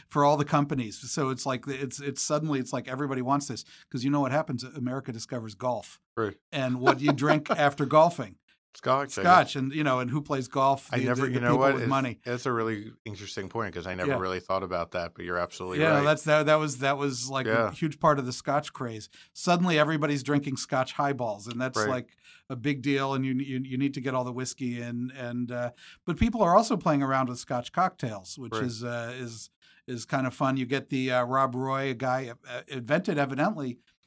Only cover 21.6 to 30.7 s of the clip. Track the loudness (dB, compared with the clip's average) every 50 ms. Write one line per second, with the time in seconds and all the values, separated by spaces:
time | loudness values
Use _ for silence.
21.6 | -4 -2 0 2 2 2 0 -2 -4 -8 _ _ _ -20 -20 -20 _ -10 -10 -4
22.6 | -2 -2 -2 0 0 0 0 2 0 0 0 0 0 0 -2 -2 -2 -4 -4 -6
23.6 | -6 -4 -2 0 0 0 -2 -2 -4 -2 -2 -2 -2 -2 -4 -6 -6 -6 -6 -6
24.6 | -6 -4 -4 -4 -6 -6 -6 -6 -6 -6 -8 -8 -8 -6 -4 -4 -4 -4 -4 -4
25.6 | -6 -6 -8 -12 -20 -20 -20 _ _ -6 0 2 2 0 2 2 4 6 6 6
26.6 | 6 4 0 0 2 2 2 2 2 2 2 0 0 0 -4 -8 -6 -4 -4 -4
27.6 | -4 -4 -2 0 0 0 0 -4 -6 -6 -6 -8 -10 -12 -12 -12 -8 -6 -4 -2
28.6 | -2 -2 -4 -6 -6 -6 -6 -6 -6 -8 -8 -8 -10 -10 -10 -12 -14 -16 _ _
29.6 | _ -20 _ _ _ -10 -10 -10 -6 -4 -2 -2 0 -2 -2 0 0 0 0 0
30.6 | -2 -2